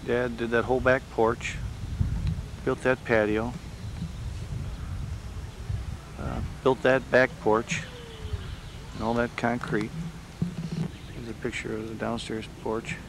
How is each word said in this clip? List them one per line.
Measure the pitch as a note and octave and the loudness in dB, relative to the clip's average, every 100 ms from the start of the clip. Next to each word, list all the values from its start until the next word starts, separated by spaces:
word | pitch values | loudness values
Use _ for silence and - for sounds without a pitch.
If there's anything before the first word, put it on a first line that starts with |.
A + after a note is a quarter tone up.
| - | 2
Dad | A#2+ B2 A#2 | 2 2 0
did | A#2 | 2
that | A#2 A2 | 2 4
whole | B2+ | 4
back | B2+ C3 - | 6 4 2
porch, | - A2+ A#2+ - - - - - - - - - - - - - | 4 4 4 -2 -4 -4 -6 -6 0 2 2 0 0 -4 -4 -2
built | C3 | 2
that | C3 B2+ | 4 2
patio, | - A#2 G#2+ G#2+ A#2 B2 - - - - - - - - - - - - - - - - - - - - - - - - - - | 6 6 6 4 0 -4 -10 -8 -8 -6 -6 -6 -6 -6 -6 -4 -4 -6 -6 -4 -4 -6 -6 -8 -8 -10 -4 -4 -4 -8 -10 -6
uh, | - B1+ - - | -4 -2 -4 2
built | C3+ C3 | 2 4
that | B2+ C3 B2+ | 6 6 6
back | B2+ B2+ - | 6 6 4
porch, | A2 G#2+ A#2 - - - - - - - - - - - - | 4 4 4 -4 -4 -10 -12 -10 -6 -6 -6 -10 -10 -12 -12
and | - | -4
all | G#2+ A#2 | 0 2
that | A#2+ - | 2 2
concrete. | A#2 A#2+ - A2 G#2+ E3 E3 - - - F3 - D#3+ - - - - - | 0 0 0 0 0 -4 -8 -8 -14 -4 -4 -2 -4 -2 -4 -6 -12 -10
Here's | A#2 | -10
a | |
picture | A2 B2 - A#2 A2 | -6 -4 -4 -4 -4
of | A2 | -4
the | A2 | -4
downstairs | A2+ A#2 - A2+ G#2 - | -2 -2 -2 -4 -6 -8
porch. | A#2 A2 A#2 - | -2 -2 -2 -8